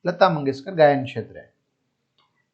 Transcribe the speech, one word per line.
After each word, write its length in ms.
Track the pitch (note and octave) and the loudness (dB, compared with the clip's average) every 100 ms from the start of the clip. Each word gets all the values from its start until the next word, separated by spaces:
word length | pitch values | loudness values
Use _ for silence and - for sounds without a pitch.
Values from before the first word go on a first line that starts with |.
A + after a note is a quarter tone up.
લતા 240 | E3+ E3+ F#3+ | -8 0 0
મંગેશકર 460 | D#3+ C#3 C3+ - | 2 -4 -6 -10
ગાયન 300 | D#3+ D3+ C#3 | 2 4 4
ક્ષેત્રે. 440 | B2+ A#2 - - - _ _ _ _ _ _ _ _ _ _ | -4 -10 -12 -18 -20 _ _ _ _ _ _ _ _ _ _